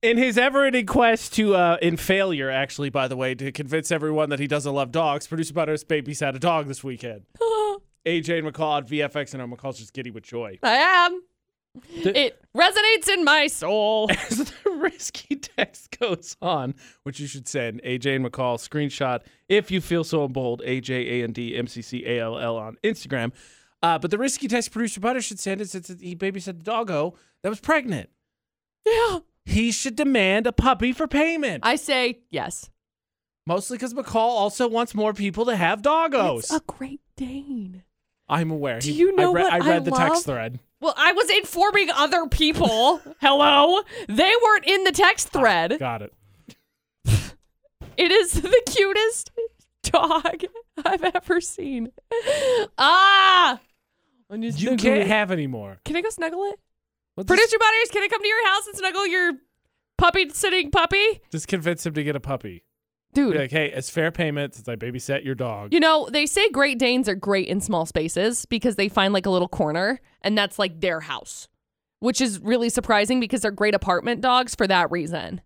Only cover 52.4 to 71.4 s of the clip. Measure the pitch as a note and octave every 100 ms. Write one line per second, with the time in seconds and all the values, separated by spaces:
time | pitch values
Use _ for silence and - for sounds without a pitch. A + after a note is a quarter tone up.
52.4 | C5+ B4 G#4+ - C4+ F4 G4 G4 F#4+ F#4
53.4 | E4 B3 _ _ _ _ _ _ _ G#3
54.4 | A3+ D3 A3 B3+ G#3+ - G3 G#3+ G#3 F#3
55.4 | C#3+ B2 G2+ G2 - D#4 G4 - E4 E4+
56.4 | G4+ G4+ _ _ _ _ _ - G3 F#4
57.4 | A4+ A4+ A4 A4 A#4 G4+ G4+ A4 G4+ A4
58.4 | A4 G4 G#4+ G4 F#4+ F#4 G4+ F#4 F4 C4+
59.4 | _ _ _ _ _ - F4 F#4+ F4 -
60.4 | G4 F#4 C#4+ F#4+ E4+ G4 G#4+ G#4+ _ D#3+
61.4 | - F#3+ E3 E3+ E3+ D#3 D3 C#3+ C3+ C3+
62.4 | G#2 F2 _ _ _ _ _ - C4+ D#3
63.4 | C3+ D3+ D3+ - C3+ - D#3+ E3 E3 D3
64.4 | C#3+ - A2 A#2 A#2 B2+ - C#3 C#3 B2+
65.4 | B2 G#2 G#2 E4 D#4+ D#4 - C#4 D4 -
66.4 | G#4 C4 C#4 B3+ B3+ B3+ A#3 G3 G3+ G3
67.4 | F#3 F#3+ - F#3 E3 - D#3+ - G#3 A#3+
68.4 | - A#3 B3+ G3+ G3 - G3 G3+ G3 F#3
69.4 | F3+ - D3+ D#3 G3 B3+ _ _ - G#3+
70.4 | G3+ - G3 E3 F#3 D#3+ D#3 C3+ - -